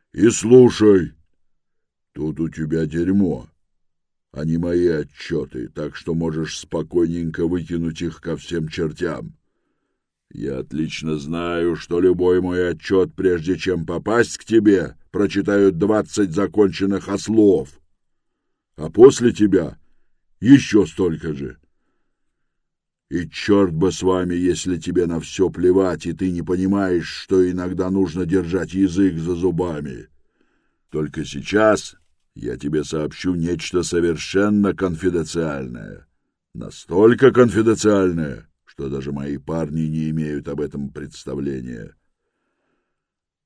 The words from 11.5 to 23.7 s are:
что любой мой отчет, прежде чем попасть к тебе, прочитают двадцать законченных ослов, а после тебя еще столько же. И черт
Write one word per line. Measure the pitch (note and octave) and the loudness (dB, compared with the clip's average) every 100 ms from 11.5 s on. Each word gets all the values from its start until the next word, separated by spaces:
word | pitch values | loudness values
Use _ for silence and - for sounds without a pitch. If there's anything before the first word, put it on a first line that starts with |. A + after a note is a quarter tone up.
| E2+ E2+ D#2+ | -2 -2 -4
что | - F2 | -4 0
любой | F#2 F2 F2+ F2+ | 2 2 2 2
мой | F2+ F2+ F2+ | 0 -2 -2
отчет, | D#2+ - F#2+ F2 | -4 0 2 2
прежде | - F#2 F2 D#2+ E2+ | 0 0 0 -2 -2
чем | F#2+ F2 | -2 -2
попасть | E2 E2 G2+ A#2 A2 - | -4 -6 0 2 0 -4
к | |
тебе, | - A2 G#2 F#2+ C#2 - _ | 0 2 6 4 2 -10 _
прочитают | F#2+ G2+ G2 F#2+ G2+ G2 E2 | -2 -2 0 0 4 4 2
двадцать | G2+ G#2+ - G#2+ F#2+ | 2 0 0 -2 0
законченных | E2+ F#2 G#2 G2 D#2+ G2 G2 E2+ | 0 0 2 2 2 -2 -2 -4
ослов, | G2 - A2 G#2 D#2+ C#2 - _ _ _ _ _ _ _ _ _ - | -6 -2 4 4 4 0 -16 _ _ _ _ _ _ _ _ _ -12
а | D#2+ | -2
после | G2+ C3+ - A#2+ | 8 8 8 2
тебя | F#2 G#2 F2+ D2+ - _ _ _ _ _ - | 2 2 2 0 -10 _ _ _ _ _ 0
еще | A2 C#3 - G#2 F2 | 6 6 6 2 2
столько | - F2 D#2 D#2+ | 0 -2 -2 -8
же. | C2+ C2 - _ _ _ _ _ _ _ _ _ _ _ _ _ _ - | -8 -10 -14 _ _ _ _ _ _ _ _ _ _ _ _ _ _ -8
И | F2 E2 | -8 -8
черт | - - G2+ F#2 | -4 2 4 4